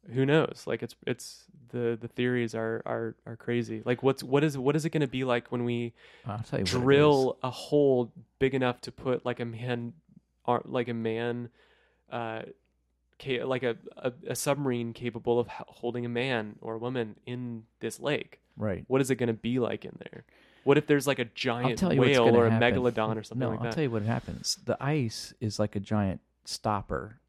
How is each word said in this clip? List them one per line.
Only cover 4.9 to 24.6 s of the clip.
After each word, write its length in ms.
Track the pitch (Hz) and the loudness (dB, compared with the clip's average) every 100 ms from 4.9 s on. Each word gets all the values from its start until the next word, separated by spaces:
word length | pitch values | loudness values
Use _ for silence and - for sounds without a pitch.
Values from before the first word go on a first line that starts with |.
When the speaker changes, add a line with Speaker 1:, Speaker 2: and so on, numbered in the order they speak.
Speaker 1:
gonna 160 | 156 139 | 0 0
be 160 | 127 | 0
like 280 | 131 120 - | 0 0 0
when 100 | 123 | -4
we 280 | 120 120 117 _ - - - | -2 -2 -4 _ -20 -14 -10
Speaker 2:
I'll 120 | 104 | -8
tell 200 | 113 143 | -6 -4
you 40 | |
what 80 | 95 | 0
it 20 | |
is. 80 | 127 | 2
Speaker 1:
drill 540 | 127 139 151 139 131 - | 6 8 8 6 2 0
a 60 | 127 | -6
hole 600 | 120 - 147 139 127 120 - - _ | -8 0 4 6 4 0 -6 -20 _
big 140 | 135 | 0
enough 260 | 131 127 123 | 2 0 -2
to 120 | - | -10
put, 320 | - 135 123 - | -8 -4 -2 -4
like, 120 | 123 | -6
a 40 | |
man, 480 | 120 113 127 120 120 - _ - _ _ - | -8 -6 -4 -4 -6 -12 _ -20 _ _ -2
ar-, 160 | 120 | -2
like, 240 | - 127 120 | 0 -4 -2
a 60 | |
man, 560 | 117 113 113 120 120 120 _ _ _ _ _ _ | -2 -2 -2 -2 -4 -8 _ _ _ _ _ _
uh, 320 | 123 117 110 - - _ _ _ _ _ _ | -8 -6 -8 -12 -18 _ _ _ _ _ _
ca-, 240 | 139 123 | -4 -4
like, 180 | 131 127 | -2 0
a, 140 | 123 117 - - | -2 -4 -10 -8
a, 140 | 127 120 - | -8 -8 -8
a 60 | |
submarine 600 | 127 151 143 139 120 117 | -4 -2 0 0 -2 -4
capable 440 | 113 120 113 120 120 | -6 -8 -4 0 2
of 80 | 117 | 0
h-, 180 | - - | -8 -16
holding 380 | - 120 120 120 | -6 -6 -4 -4
a 20 | |
man 480 | 117 131 120 107 104 | -2 0 -2 -4 -10
or 140 | 110 | -10
a 40 | 113 | -8
woman 360 | 120 127 110 - - | -6 -4 -6 -8 -12
in 380 | 123 123 117 113 _ | -10 -8 -10 -14 _
this 200 | 117 - | -8 -4
lake? 400 | 135 147 - - _ - | -2 -2 -6 -16 _ -6
Speaker 2:
Right. 280 | 107 87 - | -4 -4 0
Speaker 1:
What 120 | 131 | 0
is 80 | 131 | 2
it 60 | 120 | 2
gonna 160 | 120 | 0
be 240 | 113 113 123 | 0 -2 0
like 260 | 113 107 | -2 -4
in 120 | - - - | -10 -16 -16
there? 140 | - - _ _ _ | -16 -20 _ _ _
What 120 | 135 143 | 4 4
if 80 | - | 6
there's, 200 | 147 139 | 4 4
like, 120 | 131 | 0
a 60 | |
Speaker 2:
I'll 40 | 117 | -2
Speaker 1:
giant 440 | - 131 117 123 113 | -4 -4 0 0 0
Speaker 2:
tell 140 | 185 | 2
you 80 | 139 | 4
what's 80 | 127 | 6
Speaker 1:
whale 160 | 135 | 6
Speaker 2:
gonna 140 | 117 117 | 8 8
Speaker 1:
or 80 | 117 | 6
a 40 | |
Speaker 2:
happen. 240 | 113 120 131 | 6 4 4
Speaker 1:
megalodon 340 | 123 113 110 110 | 2 2 0 -2
or 60 | |
something 160 | 104 120 | -6 -4
Speaker 2:
No, 120 | 123 | -4
Speaker 1:
like 80 | 110 | -2
Speaker 2:
I'll 60 | 120 | -4
Speaker 1:
that? 80 | |
Speaker 2:
tell 100 | 110 | -2
you 60 | 143 | 0
what 120 | 113 | 0
happens. 560 | 107 123 - - - - | 0 -2 -4 -8 -6 -6